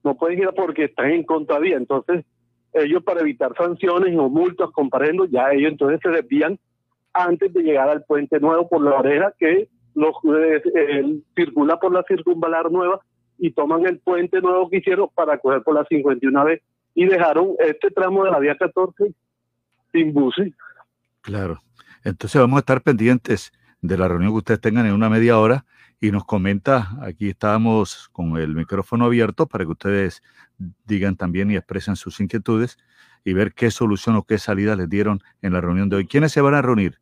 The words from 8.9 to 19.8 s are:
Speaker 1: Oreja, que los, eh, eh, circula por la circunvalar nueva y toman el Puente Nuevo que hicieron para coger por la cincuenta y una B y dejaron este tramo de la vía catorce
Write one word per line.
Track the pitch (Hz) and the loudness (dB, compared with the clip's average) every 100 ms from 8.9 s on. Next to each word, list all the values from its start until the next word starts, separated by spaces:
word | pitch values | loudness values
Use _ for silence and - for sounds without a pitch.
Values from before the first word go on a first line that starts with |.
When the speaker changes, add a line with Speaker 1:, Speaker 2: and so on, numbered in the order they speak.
| 135 | 2
Speaker 1:
Oreja, | 131 147 196 - | 2 2 0 0
que | 160 370 440 _ _ | 0 2 -2 _ _
los, | 302 - - 156 156 | -2 -2 0 0 2
eh, | 160 151 - | 2 2 0
eh, | 175 143 143 139 151 _ | 0 0 0 -2 -6 _
circula | - 165 147 143 165 | -4 -2 0 0 0
por | 190 | 0
la | 180 | 0
circunvalar | 180 185 170 170 165 165 165 | 0 -2 0 -2 -2 -2 -2
nueva | 180 180 190 _ _ _ _ | 0 0 -4 _ _ _ _
y | 170 | -4
toman | - 147 165 | -2 0 2
el | 185 175 | 0 -2
Puente | - 175 175 185 | -2 -2 0 0
Nuevo | 185 185 175 | 2 0 0
que | 185 | -2
hicieron | 190 185 175 | 0 0 0
para | - 156 143 | -2 -2 0
coger | 131 131 | 0 0
por | 160 | 0
la | 151 | 0
cincuenta | 143 151 139 127 | 0 0 0 0
y | 135 | 0
una | 139 | 2
B | 147 160 _ _ _ | 2 0 _ _ _
y | 170 | 0
dejaron | 185 185 170 160 190 - | 2 4 2 2 0 0
este | 160 147 202 | 0 0 0
tramo | - 185 196 | 0 2 2
de | 190 | 2
la | 156 | 2
vía | 143 143 | 0 0
catorce | 185 - 185 - 202 - _ _ _ _ _ _ | -2 0 -2 0 -4 -4 _ _ _ _ _ _